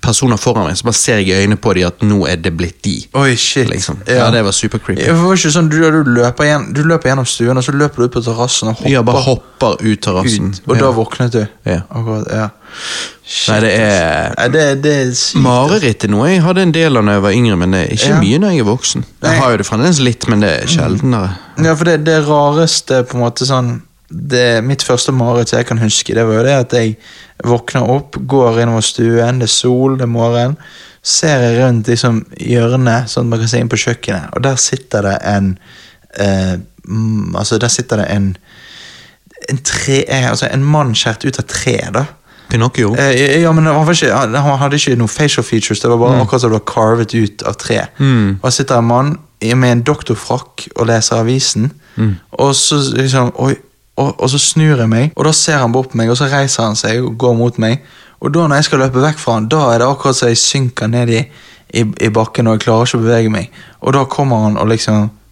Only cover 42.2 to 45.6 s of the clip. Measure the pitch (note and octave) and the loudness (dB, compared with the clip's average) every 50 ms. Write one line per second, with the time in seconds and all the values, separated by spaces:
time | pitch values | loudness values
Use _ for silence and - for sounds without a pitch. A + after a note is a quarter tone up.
42.2 | _ _ - - - - - A#2 A2 B2+ - - A#2 G2+ A2+ B2+ C#3 C#3 C3 B2 | _ _ -20 -20 -10 -4 0 0 0 0 0 0 0 0 2 2 2 2 2 2
43.2 | C#3 C3+ C3+ D#3+ E3+ E3 D#3+ D#3+ D#3 D#3+ D3 D3+ D#3 D#3 F3 E3 - C3 G2+ A#2 | 2 2 2 2 4 4 4 4 4 4 2 2 2 2 2 2 2 0 0 0
44.2 | - A2 A2+ C#3 C#3 D3 C#3 C3 C#3 C#3 C#3 D3 - - B2+ A#2+ A#2 G#2 - - | 0 0 0 0 0 2 2 2 0 0 0 0 0 0 0 0 0 -2 0 0
45.2 | D3+ D3 - - A#2+ - - A2+ | 0 0 0 -2 -2 0 -2 -2